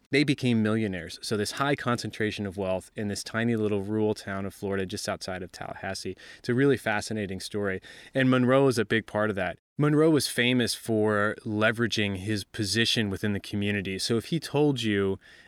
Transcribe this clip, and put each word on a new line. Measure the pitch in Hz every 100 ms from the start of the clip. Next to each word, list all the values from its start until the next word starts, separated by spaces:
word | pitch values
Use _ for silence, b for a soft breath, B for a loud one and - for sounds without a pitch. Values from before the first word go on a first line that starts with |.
| -
they | 135
became | 147 139 127 113
millionaires. | 107 110 107 92 78 -
So | - 107
this | 101
high | - 139 143
concentration | - 120 110 - 107 101 101
of | 95
wealth | 95 92 - -
in | 104
this | 98
tiny | - 113 117 117
little | 107 101
rural | 98 110 107
town | 104 - 98 98
of |
Florida | - 101 98 95
just | 98 -
outside | 95 - 90
of | 90
Tallahassee. | - - - 98 95 98 92 B B
It's | -
a |
really | 123 139 123
fascinating | - 104 - 110 101 95
story. | - 107 101 92 B B B
And | 135 127
Monroe | 127 123 135 139
is | 117
a | 107
big | 117 -
part | 107 107
of | 98
that. | 90 - _ -
Monroe | 147 151 156
was | 151 -
famous | - 120 127 113 -
for | - 110 107 104 104 - 117
leveraging | 107 107 113 117 - 101 98
his | 98 107
position | - - 104 101 113 - 104
within | 95 107
the | 98
community. | - 101 101 104 95 95
So | - 117
if | -
he | 165
told | - 143 151 135
you | 113 101 98 95 B B